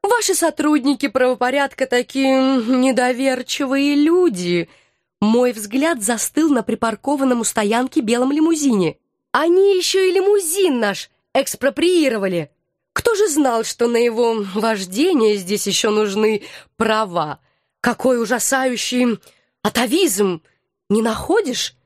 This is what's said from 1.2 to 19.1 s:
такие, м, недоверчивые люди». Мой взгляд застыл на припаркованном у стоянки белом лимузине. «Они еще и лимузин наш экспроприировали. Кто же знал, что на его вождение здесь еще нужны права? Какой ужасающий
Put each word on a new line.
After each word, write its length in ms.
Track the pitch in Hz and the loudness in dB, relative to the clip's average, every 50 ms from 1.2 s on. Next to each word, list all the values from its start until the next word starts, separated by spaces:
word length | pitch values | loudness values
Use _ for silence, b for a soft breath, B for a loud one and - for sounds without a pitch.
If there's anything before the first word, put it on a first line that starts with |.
| 254 254 254 247 247 247 254 285 277 269 - - 269 | 0 0 0 0 -2 -2 0 -2 -2 -2 -4 -6 -4
такие, 400 | 254 - 247 247 - - 269 269 | -2 -2 -2 -2 -2 -4 0 2
м, 540 | 269 262 262 262 262 269 254 226 220 262 254 | 2 2 2 2 2 0 0 0 0 0 2
недоверчивые 1120 | 254 262 247 226 247 247 254 233 269 269 254 247 247 - - - 285 254 269 277 277 285 285 | 2 2 2 2 0 0 -2 0 -2 -2 -2 -2 -6 -8 -6 -6 -4 -2 0 0 0 2 2
люди». 720 | 285 294 311 339 359 359 339 214 175 180 175 175 170 165 b b b b b b b b b _ _ | 2 2 4 4 4 2 2 0 -2 -2 -2 -2 -2 -2 b b b b b b b b b _ _
Мой 320 | 202 214 220 240 247 247 233 | 0 2 4 4 2 2 0
взгляд 500 | 220 208 208 214 254 285 330 339 240 196 | -4 -10 -6 -2 -2 0 0 -2 -2 -2
застыл 460 | 214 240 214 - - _ 294 320 320 | -4 -2 -2 -4 -4 _ 0 2 2
на 140 | 285 240 220 | 2 0 0
припаркованном 760 | - 220 220 - 226 220 - - 277 285 277 269 262 247 240 | -2 -4 -2 -2 -4 -4 -4 -4 -4 -2 0 2 0 0 0
у 40 | 226 | -2
стоянки 560 | - - 233 214 202 226 233 254 262 - 320 | -2 -2 -2 0 0 0 0 -2 0 -2 -2
белом 320 | 247 208 233 240 254 262 285 | 0 0 0 0 0 0 2
лимузине. 640 | 302 311 330 330 311 294 277 233 202 180 156 - _ _ _ _ _ _ _ | 2 2 2 2 2 2 2 2 2 0 0 -2 _ _ _ _ _ _ _
«Они 460 | - 254 302 339 349 381 392 403 392 | -2 0 2 4 4 4 6 4 4
еще 240 | 370 349 - - 381 | 2 0 0 0 2
и 100 | 381 370 | 2 2
лимузин 680 | 349 392 370 403 415 403 381 311 330 403 381 359 269 240 | 2 2 2 2 2 2 0 -2 0 0 2 2 2 0
наш 280 | 226 202 190 - - _ _ _ _ _ _ | 0 -2 -4 -6 -10 _ _ _ _ _ _
экспроприировали. 1160 | 262 277 - - - - 277 - - 311 359 370 349 302 269 233 214 196 190 180 170 156 - _ _ _ _ _ _ _ _ | -2 -2 -2 -6 -2 -2 -2 0 0 0 2 2 2 2 2 0 -2 -2 -2 -2 -4 -6 -8 _ _ _ _ _ _ _ _
Кто 240 | _ - - - 453 | _ -2 0 0 2
же 140 | 381 415 392 | 2 0 0
знал, 340 | 285 302 294 262 233 226 226 | 2 2 2 2 2 0 -2
что 240 | - - _ 240 | -4 -4 _ -2
на 80 | 240 240 | 0 2
его 480 | 233 240 240 226 220 240 233 226 220 202 190 180 | 2 2 2 0 0 0 0 0 -2 -4 -4 -4
вождение 840 | 214 214 226 220 202 190 180 185 208 302 381 370 269 220 214 208 | -2 -2 0 -2 -2 -6 -6 -2 0 0 2 2 4 4 2 2
здесь 280 | 202 180 175 208 196 - | 0 -2 -4 -4 -4 -2
еще 260 | 202 185 - - 220 | -4 -2 0 0 0
нужны 520 | 208 214 214 202 196 214 214 220 220 202 B B B B B B _ | 0 0 0 0 0 0 0 0 0 -2 B B B B B B _
права? 640 | _ 226 220 220 214 220 196 175 170 156 151 135 - _ _ _ _ _ _ _ _ | _ -2 0 0 0 -2 -2 -4 -4 -4 -4 -8 -12 _ _ _ _ _ _ _ _
Какой 420 | - 240 233 - - 262 254 240 | -4 -4 -4 0 0 0 0 0
ужасающий 1000 | 233 196 254 233 - - 269 262 262 262 247 - - - 247 247 247 240 | 0 -2 -2 -2 -2 -2 -2 0 0 -2 -2 -4 -6 -4 0 0 0 0